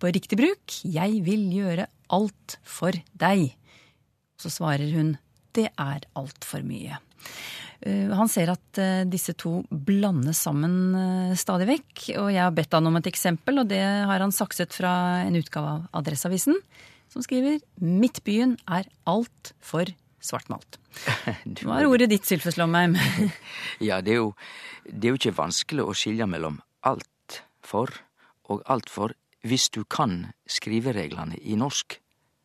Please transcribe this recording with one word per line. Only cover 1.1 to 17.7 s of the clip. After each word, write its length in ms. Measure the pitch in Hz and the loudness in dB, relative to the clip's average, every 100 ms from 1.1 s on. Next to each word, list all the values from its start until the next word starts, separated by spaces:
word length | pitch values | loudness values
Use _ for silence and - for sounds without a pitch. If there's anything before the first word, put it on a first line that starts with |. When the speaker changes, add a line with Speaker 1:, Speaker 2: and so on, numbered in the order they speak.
| 214 170 | 0 0
Speaker 1:
vil 200 | 214 196 | 0 0
gjøre 340 | 185 190 170 - _ - | 0 0 -2 -4 _ -2
alt 480 | 185 214 - - - | 0 0 -4 -16 -18
for 320 | - - 175 175 - | -16 -4 -2 -2 -6
deg.» 400 | - 170 202 139 - _ - _ _ _ _ _ - | -2 2 4 2 -2 _ -20 _ _ _ _ _ -14
Så 100 | 170 | -10
svarer 400 | - 160 143 147 160 | -4 0 0 0 2
hun, 220 | 156 147 _ _ _ | 2 0 _ _ _
«Det 160 | - 220 | 0 0
er 400 | - 139 143 - - | -2 -4 -6 -8 -10
alt 280 | 135 - - | -10 -12 -10
for 160 | 147 | -8
mye.» 340 | 139 - - 143 - _ - - - - - - | -6 -8 -10 -12 -16 _ -18 -16 -14 -14 -16 -12
Eh, 300 | - 202 196 | -4 -2 0
han 160 | 196 220 | 2 2
ser 240 | 208 165 | 2 0
at, 280 | 180 _ - | 0 _ -2
eh, 220 | 190 185 185 | 0 0 0
disse 300 | 175 - 170 | -2 -4 -6
to 220 | 170 170 - | -4 -4 -4
blandes 680 | 156 139 196 202 165 131 160 | -4 0 2 4 2 2 0
sammen, 520 | 160 147 160 180 185 185 | 0 0 2 2 2 2
eh, 360 | 185 185 185 185 | 2 0 0 0
stadig 300 | - 185 190 | 0 2 2
vekk, 500 | 302 - - - 208 | 0 -2 -12 -8 -2
og 140 | 202 | 0
jeg 100 | 190 | 4
har 80 | 180 | 4
bedt 240 | 160 156 | 2 2
han 120 | 165 160 | 4 4
om 100 | 165 | 4
et 100 | 180 | 0
eksempel, 540 | - 185 165 - 277 | -2 0 0 2 2
og 80 | 220 | 2
det 100 | 196 | 2
har 400 | 196 202 202 190 | 2 2 2 2
han 160 | 196 | 2
sakset 380 | 196 196 - 175 | 0 -2 -2 -4
fra 480 | - 185 180 180 180 | -2 0 2 2 2
en 140 | 190 175 | 2 0
utgave 380 | 151 156 147 151 | 0 -4 -4 -4
av 80 | 170 170 | -6 -6
Adresseavisen, 560 | 151 147 175 185 277 370 - - - - _ | -4 -4 -2 0 2 2 0 -18 -20 -20 _
som 140 | - | -10
skriver, 380 | 247 254 269 302 - | -2 0 2 0 -4